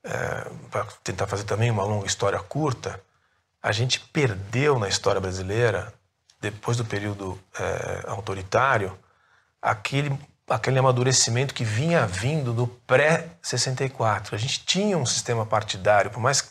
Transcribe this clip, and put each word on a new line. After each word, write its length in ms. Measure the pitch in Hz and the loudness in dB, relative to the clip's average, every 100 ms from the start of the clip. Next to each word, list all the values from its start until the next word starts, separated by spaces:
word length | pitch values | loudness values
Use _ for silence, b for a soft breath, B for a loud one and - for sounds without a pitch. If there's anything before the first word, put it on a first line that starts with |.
eh, 480 | 190 - - - - - - | -6 -6 -4 -6 -8 -14 -6
pra 160 | - - - | -6 -6 -8
tentar 220 | - 92 95 | -8 -4 -2
fazer 200 | 98 104 | -2 -2
também 260 | 104 117 | 2 2
uma 140 | 107 98 | 2 0
longa 200 | 104 95 | 0 -2
história 340 | - 101 98 | 0 0 0
curta, 600 | - 139 151 120 - - _ _ _ _ _ _ | -4 -2 0 -2 -6 -10 _ _ _ _ _ _
a 80 | 110 | -2
gente 280 | 107 123 - | 0 0 -2
perdeu 760 | - 160 131 92 98 117 147 131 | -2 0 0 0 -4 2 4 2
na 120 | 98 | 2
história 320 | - 98 98 | 0 2 2
brasileira, 720 | 92 87 92 107 120 95 - - _ _ _ _ | 0 -4 -2 2 2 2 -6 -16 _ _ _ _
depois 340 | 104 104 - 117 | -8 -4 -2 -2
do 80 | |
período, 560 | 110 101 104 101 95 92 _ - | -2 -4 -4 -6 -8 -10 _ -6
eh, 460 | 90 87 87 92 - | -4 -2 -4 -6 -6
autoritário, 920 | 104 98 98 92 117 135 120 92 - b b b b b _ | -8 -6 -8 0 2 4 2 0 -8 b b b b b _
aquele, 580 | - 104 - 139 143 139 - _ - | -4 -2 -2 -2 -2 -6 -10 _ -4
aquele 300 | 127 - 131 | -2 2 4
amadurecimento 760 | 131 123 127 127 - 120 139 | 4 4 2 2 2 0 -2
que 100 | - | -2
vinha 420 | 117 107 160 170 117 | -2 0 2 2 2
vindo 460 | 92 123 156 127 | 0 0 0 0
do 160 | 117 120 | 0 -2
pré-sessenta 1200 | - - 131 147 165 - - - 120 135 127 135 | -4 2 4 6 4 0 -12 -4 -2 -2 0 -4
e 40 | |
quatro. 460 | - 113 101 104 107 | 0 0 2 -2 -4
A 20 | |
gente 280 | 131 - - | -4 -4 -2
tinha 320 | 180 208 175 | 0 2 2
um 80 | 127 | 0
sistema 400 | - - 117 110 | -2 0 -2 2
partidário, 680 | 107 104 98 92 104 95 | 0 0 0 4 4 4
por 80 | 117 | 0
mais 220 | 120 139 - | 0 0 -2